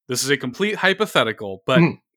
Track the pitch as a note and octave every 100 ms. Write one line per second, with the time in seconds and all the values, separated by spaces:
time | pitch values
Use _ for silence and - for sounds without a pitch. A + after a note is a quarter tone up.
0 | - B2 C3 C#3+ B2+ A#2+ G#3 G3 F#3 F#3+
1 | G#3 - A2+ G#2+ G#2 F#2+ - C3 E3 -
2 | _